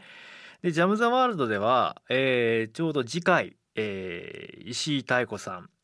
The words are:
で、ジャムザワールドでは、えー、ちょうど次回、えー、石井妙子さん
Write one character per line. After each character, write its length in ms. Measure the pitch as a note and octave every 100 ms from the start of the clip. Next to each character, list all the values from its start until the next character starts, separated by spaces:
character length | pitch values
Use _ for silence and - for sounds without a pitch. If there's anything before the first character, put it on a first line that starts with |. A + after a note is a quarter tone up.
| - - - - - -
で、 100 | F3+
ジ 100 | D#3+
ャ 60 | F#3
ム 80 | G#3+
ザ 120 | A#3
ワ 140 | B3+
ー 60 | B3+
ル 80 | F#3
ド 100 | A#2+
で 100 | G#2
は、 440 | G#2+ B2+ F2+ - _
え 580 | B2+ C3+ B2 A#2 A2+ A2
ー、 60 | -
ち 60 |
ょ 80 | E3
う 40 |
ど 120 | D3 A#2
次 180 | E3
回、 320 | F3+ E3 F#2+ - _ -
え 840 | G#2+ G2 F#2 F2 - - - -
ー、 100 | G2+
石 300 | A#2+ D#3 C#3+
井 60 | -
妙 160 | B2+ A#2
子 120 | G2+
さ 160 | -
ん 160 | F2+ - _